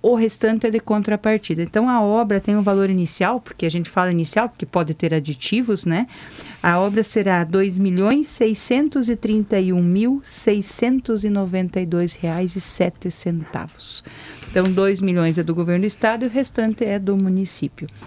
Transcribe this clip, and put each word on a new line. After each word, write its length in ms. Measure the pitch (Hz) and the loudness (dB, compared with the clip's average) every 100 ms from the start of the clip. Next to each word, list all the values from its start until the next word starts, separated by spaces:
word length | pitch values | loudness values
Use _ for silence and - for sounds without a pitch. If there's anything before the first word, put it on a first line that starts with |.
o 120 | - | 2
restante 520 | 240 226 - 220 220 226 | 4 2 2 0 2 2
é 20 | |
de 80 | 220 | 0
contrapartida. 840 | - 208 202 208 214 220 - 160 | 0 0 2 0 2 0 0 -4
Então, 260 | 170 214 247 | -2 0 2
a 120 | 247 | 2
obra 380 | 208 214 226 196 | 2 2 2 0
tem 160 | 196 | 2
um 80 | 208 | 2
valor 260 | 202 196 196 | 2 2 2
inicial, 520 | 190 170 - 190 247 | 2 0 0 -2 -2
porque 260 | - - 165 | -6 -4 -2
a 40 | |
gente 200 | 165 165 | -2 -2
fala 220 | - 180 | 0 2
inicial, 360 | 175 160 - 233 | 0 0 0 0
porque 160 | - | -4
pode 300 | 131 180 160 | -4 -2 -2
ter 180 | 156 165 | -2 0
aditivos, 720 | 160 147 139 - 214 240 202 | 0 -2 -6 -2 -2 0 -2
né? 220 | 175 165 247 - - - - - | 0 0 -2 -8 -20 -18 -18 -4
A 160 | 170 175 | 0 2
obra 240 | 202 208 | 2 0
será 400 | 214 220 196 180 | 0 0 2 2
dois 340 | 165 190 196 185 | 2 2 2 2
milhões 520 | 196 180 202 277 302 | 2 2 2 2 0
seiscentos 800 | - 226 214 - 254 294 285 233 | 0 0 0 0 2 2 0 0
e 80 | 233 | -2
trinta 420 | 226 214 202 202 | 0 0 2 2
e 140 | 185 | 2
um 100 | 180 | 2
mil 380 | 175 185 233 277 | 4 4 2 0
seiscentos 1000 | - - - 208 196 - 233 262 247 220 | -4 -2 0 0 -2 -2 0 2 0 -2
e 60 | 208 | 0
noventa 500 | 202 190 185 185 185 | 0 0 0 -2 -2
e 60 | 175 | -2
dois 280 | 175 175 | 0 -2
reais 400 | - 165 165 185 | -2 -4 -2 -4
e 60 | 185 | -4
sete 500 | - - 180 - 185 | -6 -2 -2 -2 -8
centavos. 960 | - 175 170 156 - 160 - - - - - - - - | -6 -4 -4 -6 -10 -10 -14 -14 -12 -14 -18 -20 -18 -4
Então, 160 | - 190 | 0 2
dois 280 | 185 196 196 | 2 2 2
milhões 380 | 190 175 165 165 | 0 2 2 2
é 40 | |
do 120 | 165 | 0
governo 280 | 170 170 175 | -2 0 0
do 60 | 202 | 0
estado 360 | - 220 226 | 0 -2 0
e 40 | 254 | -2
o 20 | |
restante 540 | 233 269 - 220 214 | -2 -2 -2 -2 0
é 160 | 220 202 | -2 -2
do 160 | 196 196 | 0 0
município. 720 | 190 185 190 - 143 - 151 - | 2 0 -2 -4 -6 -8 -14 -14